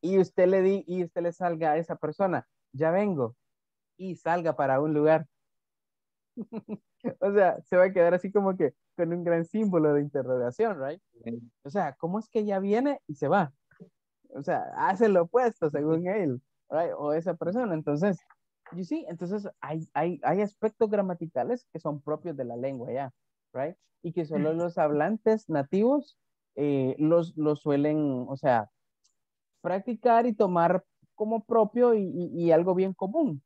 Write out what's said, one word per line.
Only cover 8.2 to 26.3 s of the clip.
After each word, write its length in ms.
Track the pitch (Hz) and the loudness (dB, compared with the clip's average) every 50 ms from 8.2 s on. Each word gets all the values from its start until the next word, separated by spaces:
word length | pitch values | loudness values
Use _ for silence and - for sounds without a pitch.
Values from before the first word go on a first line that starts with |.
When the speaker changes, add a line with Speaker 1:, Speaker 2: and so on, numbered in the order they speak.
| - 196 | -2 0
Speaker 1:
como 260 | 196 208 196 190 190 190 | -2 0 0 0 0 2
que 160 | 170 143 - _ _ _ _ - | 0 0 -2 _ _ _ _ -4
con 160 | 175 165 170 | -4 -2 -2
un 100 | 175 170 | -4 0
gran 220 | 170 170 165 170 | 0 0 0 0
símbolo 480 | 165 - 208 220 208 180 165 151 151 147 | -2 -2 -2 0 2 2 2 2 4 2
de 80 | 147 | 2
interrogación, 760 | 143 147 - 143 127 127 127 127 120 120 120 - 220 233 202 147 135 | 0 -2 -4 -4 -2 -2 -2 -2 -2 -4 -2 -2 -2 -2 -2 -4 -8
right? 180 | 135 156 190 _ _ _ 117 - | -8 -10 -12 _ _ _ _ -12
Speaker 2:
Sí. 160 | 117 117 120 120 120 _ _ _ | -12 -12 -12 -14 -18 _ _ _
Speaker 1:
O 60 | 143 | -8
sea, 240 | 139 202 180 147 135 | -4 -4 -4 -4 -6
¿cómo 260 | _ - 165 180 214 | _ -6 -6 -6 -6
es 80 | 226 _ | -8 _
que 160 | _ 226 214 | _ -4 -2
ya 140 | 208 196 190 | -2 -2 -2
viene 400 | 190 202 202 226 262 285 285 - _ - | 0 0 0 2 2 0 -2 -4 _ -14
y 80 | 151 | -8
se 120 | - - 139 | -4 0 2
va? 260 | 165 202 175 139 _ _ _ _ _ _ 175 _ _ _ _ _ _ _ _ _ | 2 2 2 0 _ _ _ _ _ _ -20 _ _ _ _ _ _ _ _ _
O 120 | - 120 139 | -14 -10 -6
sea, 200 | - 165 135 - - - | -4 -4 -4 -4 -6 -6
hace 320 | - 147 170 196 185 233 220 | -2 -2 0 2 4 4 6
lo 140 | 196 180 170 | 6 4 4
opuesto 460 | 165 - 240 254 233 220 _ - 151 | 4 2 2 2 2 0 _ -2 -2
según 380 | 143 147 147 156 165 160 175 180 | 0 0 0 0 0 0 0 -2
él, 340 | 196 220 190 147 123 123 _ _ _ _ _ _ | -2 0 0 -2 -2 -4 _ _ _ _ _ _
right? 220 | - 151 175 156 98 - | -2 -2 -2 -2 -4 -4
O 160 | 143 147 147 | -4 -2 -2
esa 220 | 160 165 185 175 | -2 -2 -4 -6
persona. 380 | 170 165 170 185 240 254 220 170 | -4 -4 -4 -2 -2 -2 -2 -4
Entonces, 420 | 160 151 - 147 147 175 208 185 - _ _ - _ _ _ _ _ _ - | -4 -2 -2 -2 0 0 0 -2 -2 _ _ -20 _ _ _ _ _ _ -16
you 120 | - 175 190 | -12 -12 -8
see, 220 | 170 302 320 285 - | -6 -6 -6 -6 -10
entonces 400 | 202 165 180 170 196 214 202 185 - _ | -10 -10 -8 -8 -8 -8 -8 -10 -14 _
hay, 260 | - 135 156 160 160 - _ | -10 -8 -8 -8 -8 -6 _
hay, 260 | 143 156 175 180 - - | -2 -2 -2 -4 -4 -2
hay 180 | 131 160 196 | -2 0 0
aspectos 480 | 208 202 _ _ - 220 _ _ 226 214 | 0 -4 _ _ -4 -4 _ _ -2 0
gramaticales 760 | 208 202 196 190 175 170 165 160 _ - 117 151 240 247 _ _ | 0 -2 0 -2 -4 -6 -8 -8 _ -6 -4 -4 -4 -6 _ _
que 80 | _ 165 | _ -10
son 220 | _ 156 147 147 | _ -6 -8 -6
propios 340 | 139 147 151 151 - 175 156 | _ -6 -6 -6 -6 -10 -8
de 100 | 139 131 | -8 -8
la 100 | 120 117 120 | -8 -8 -6
lengua 340 | 127 135 139 127 117 - | -6 -6 -6 -8 -8 -8
ya, 200 | 117 127 139 131 _ _ _ _ _ _ _ _ _ | -6 -6 -6 -8 _ _ _ _ _ _ _ _ _
right? 220 | 127 135 156 190 _ _ _ _ _ _ | -6 -6 -6 -8 _ _ _ _ _ _
Y 100 | 175 165 | -8 -4
que 120 | 180 170 151 | -4 -4 -2
solo 260 | 160 147 143 156 160 | -2 -2 0 0 0
Speaker 2:
Mm. 40 | 170 | -2
Speaker 1:
los 220 | 170 175 170 185 | -4 -4 0 0
hablantes 680 | 160 151 151 147 147 180 220 214 _ 226 220 220 - - | 0 2 2 0 0 0 -2 0 _ 0 0 0 0 -2
nativos, 720 | 240 185 139 - - 190 214 240 277 294 - - _ _ _ _ | -2 -2 -2 0 0 2 2 4 2 2 -2 -6 _ _ _ _